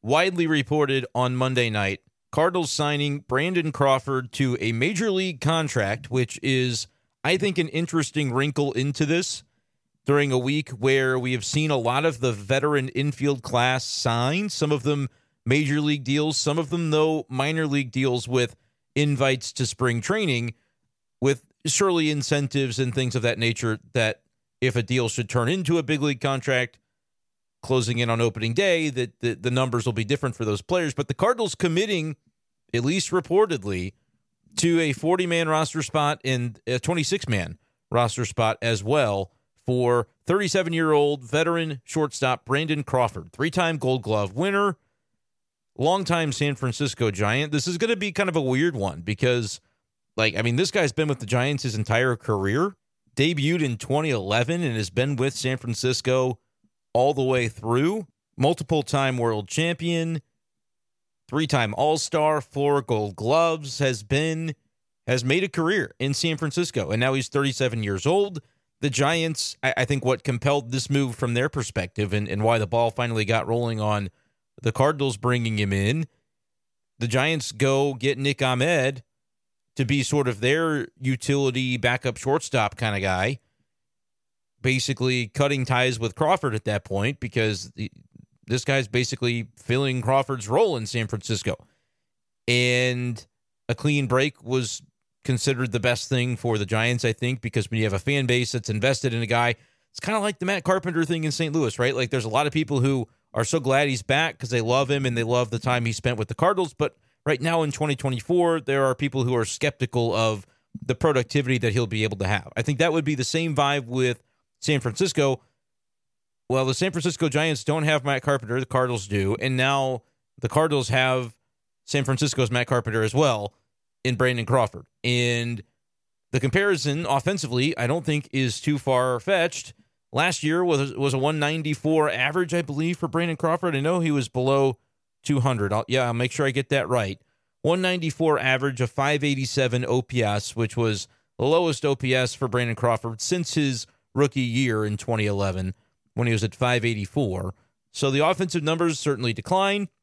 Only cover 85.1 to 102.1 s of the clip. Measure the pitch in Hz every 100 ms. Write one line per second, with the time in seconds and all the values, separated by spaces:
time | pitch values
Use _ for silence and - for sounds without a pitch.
85.1 | 127 113 - 139 139 123 123 127 113 113
86.1 | - 156 185 139 107 110 101 - 95 110
87.1 | 143 95 117 110 101 - - 107 - _
88.1 | - - _ - 123 - 135 113 123 123
89.1 | - 123 120 113 - - 123 139 127 117
90.1 | 135 135 131 101 135 220 139 107 120 107
91.1 | 110 - 110 - - - _ _ _ _
92.1 | _ _ _ - 123 123 123 127 123 123
93.1 | 113 - _ _ _ - 120 151 143 127
94.1 | 127 143 - 113 131 117 - - _ _
95.1 | _ - 127 - 127 127 113 123 120 -
96.1 | 127 123 120 120 107 101 110 117 123 120
97.1 | 110 120 127 117 - 101 110 110 98 -
98.1 | 143 127 123 120 123 110 107 127 135 135
99.1 | 117 113 117 120 120 _ _ _ - -
100.1 | 214 208 - 180 196 170 185 175 165 156
101.1 | 165 156 139 160 160 127 - 123 123 123